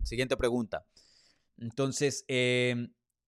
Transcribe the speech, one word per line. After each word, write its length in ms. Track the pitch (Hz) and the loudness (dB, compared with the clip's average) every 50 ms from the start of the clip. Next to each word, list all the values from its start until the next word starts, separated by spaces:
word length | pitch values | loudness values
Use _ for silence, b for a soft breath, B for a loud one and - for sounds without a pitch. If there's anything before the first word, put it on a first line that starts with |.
siguiente 320 | - - 117 117 131 127 139 | -6 -4 -2 0 0 0 0
pregunta". 520 | - 127 120 120 123 113 92 - 76 - _ _ b b b b b b b b b b b b - | 2 2 2 2 0 0 -2 -6 -10 -10 _ _ b b b b b b b b b b b b -12
Entonces, 640 | 117 113 - - 135 135 131 - 147 139 131 - - - | -12 -8 -4 -2 -2 -2 0 0 0 0 0 -2 -4 -2
eh, 600 | 135 127 123 123 123 123 123 123 123 120 120 - - _ _ _ _ _ _ | 0 2 2 4 4 4 2 2 0 -2 -4 -8 -12 _ _ _ _ _ _